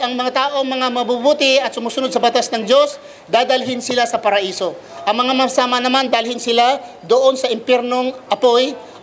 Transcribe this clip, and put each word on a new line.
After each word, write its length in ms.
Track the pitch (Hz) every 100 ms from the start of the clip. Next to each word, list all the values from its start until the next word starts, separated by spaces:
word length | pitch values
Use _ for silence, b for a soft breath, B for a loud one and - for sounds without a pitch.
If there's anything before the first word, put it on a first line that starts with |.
ang 160 | 254 247
mga 160 | 247
tao, 320 | 277 277 285 269
mga 240 | 262 254
mabubuti 720 | 240 233 247 254 302 269 269
at 80 | 240
sumusunod 400 | 226 233 247 262
sa 80 | 247
batas 320 | 233 233 233
ng 160 | 233 208
Diyos, 320 | 269 294 - B B B
dadalhin 560 | 220 254 285 233 247 240
sila 240 | 247 240
sa 80 | 233
paraiso. 560 | 220 202 190 180 180 - B B -
Ang 240 | 220 247
mga 160 | 262 262
masama 320 | 254 247 247
naman, 320 | 247 262 262
dalhin 320 | 233 226 233
sila 400 | 240 233 240 277 B B 165
doon 320 | 240 262 262
sa 160 | 254
impyernong 640 | 226 - 247 240 247 254 254 -
apoy 400 | 202 247 233 262 269 B B